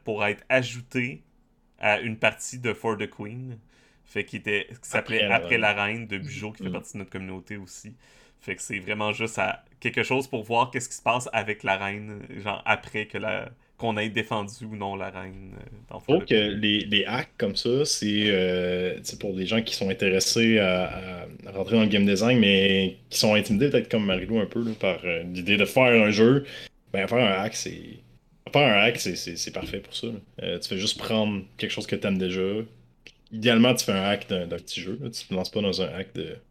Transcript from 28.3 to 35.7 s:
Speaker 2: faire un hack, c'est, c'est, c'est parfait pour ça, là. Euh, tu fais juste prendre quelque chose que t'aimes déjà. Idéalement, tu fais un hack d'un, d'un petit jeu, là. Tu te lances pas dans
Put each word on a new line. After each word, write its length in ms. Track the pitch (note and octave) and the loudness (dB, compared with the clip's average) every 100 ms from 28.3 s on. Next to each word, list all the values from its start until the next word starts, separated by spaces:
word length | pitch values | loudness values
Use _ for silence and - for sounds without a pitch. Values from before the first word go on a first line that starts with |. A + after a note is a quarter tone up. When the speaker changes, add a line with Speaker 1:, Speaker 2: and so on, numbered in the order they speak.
| _ - | _ 0
Speaker 2:
faire 260 | C#3 C#3 G2+ | 4 6 6
un 20 | |
hack, 180 | A2+ A#2+ | 4 2
c'est, 160 | G2 F2 | -4 -6
c'est, 180 | F2 E2+ | -8 -8
c'est 140 | - | -8
parfait 280 | F#2 - G2 | -8 -8 -10
pour 140 | - - | -10 -10
ça, 120 | A#2 | -8
là. 60 | G#2+ - - | -10 -14 -12
Euh, 160 | - F2 | -8 -6
tu 80 | - | -6
fais 80 | F#2+ | -4
juste 200 | G#2 - | -4 -4
prendre 460 | A2+ A2 G#2+ G2+ F#2+ - | -2 0 0 -2 -8 -8
quelque 140 | G#2 | -6
chose 160 | - - | -6 -4
que 80 | G2 | -2
t'aimes 200 | G#2 F#2 | 0 0
déjà. 240 | F#2 F#2+ F#2+ G#2+ A2+ - _ _ - _ - | 0 -2 -2 -4 -8 -14 _ _ -20 _ -14
Idéalement, 420 | A2 A#2+ A2+ B2 A#2 | 0 4 6 6 4
tu 100 | - | 0
fais 60 | |
un 120 | F#2+ | 0
hack 240 | G2+ G2+ - | 0 -2 -2
d'un, 180 | F#2 F2 | -4 -4
d'un 100 | E2+ | -8
petit 240 | - F2+ | -8 -10
jeu, 160 | F2 B2+ | -8 -8
là. 80 | B2 | -10
Tu 160 | - - | -10 -6
te 80 | |
lances 180 | F#2 F2+ | -6 -4
pas 100 | G#2+ | -2
dans 200 | G2+ | -2